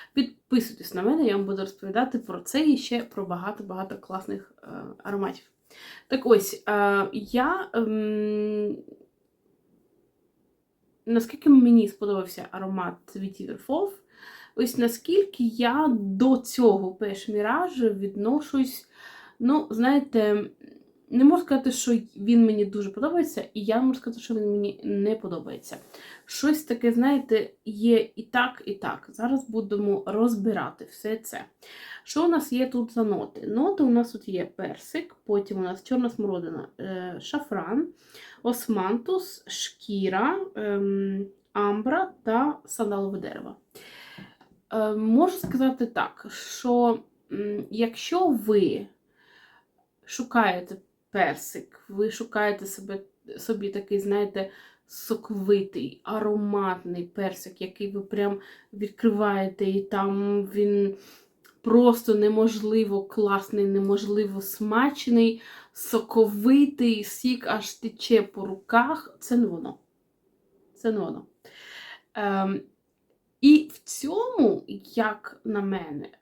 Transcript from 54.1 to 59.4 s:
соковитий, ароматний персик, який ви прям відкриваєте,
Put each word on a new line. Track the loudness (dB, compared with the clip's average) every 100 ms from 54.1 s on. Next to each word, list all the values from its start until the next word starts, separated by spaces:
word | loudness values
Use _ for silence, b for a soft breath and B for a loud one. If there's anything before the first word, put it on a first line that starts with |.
| 0 -2 -4 -8 B B B _
соковитий, | -12 -6 -6 -6 -4 2 2 2 -8 -10 -10
ароматний | -8 -4 -2 -2 -2 0 0 -4 -6 -8
персик, | -8 -6 -6 -6 -14 -12
який | -12 -8 -8
ви | -8
прям | -6 -2 -2 -4 B B B
відкриваєте, | -10 -10 0 2 2 2 0